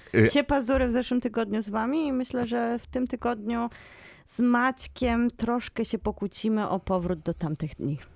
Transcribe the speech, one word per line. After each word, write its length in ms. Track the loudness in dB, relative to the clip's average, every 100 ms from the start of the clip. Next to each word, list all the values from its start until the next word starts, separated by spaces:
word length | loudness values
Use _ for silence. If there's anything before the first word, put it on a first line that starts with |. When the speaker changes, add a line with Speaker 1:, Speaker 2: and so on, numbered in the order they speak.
| 0
Speaker 1:
E, 140 | 6 6
Speaker 2:
Psie 160 | 6
pazury 440 | 4 2 2 2 2
w 40 |
zeszłym 300 | 2 0 0
tygodniu 400 | 0 -2 -2 -2
z 80 | -2
wami 380 | -2 -2 0 0
i 60 |
myślę, 340 | -2 -2 -2 -2
że 320 | 0 0 -2
w 80 | -4
tym 200 | -4 -2
tygodniu 640 | -2 -2 -2 -4 -4 -4 -8 -20 -20 -20 -20 -10 0
z 40 |
Maćkiem 920 | 4 4 2 -2 -8 -4 0 2 0
troszkę 540 | 0 -2 -2 -2 -4 -2
się 120 | -2
pokłócimy 680 | -4 -4 -6 -2 0 0 0
o 100 | -2
Powrót 400 | 0 0 0 -2
do 140 | -2
tamtych 420 | -2 -2 -2 -4 -4
dni. 220 | -4 -4 -8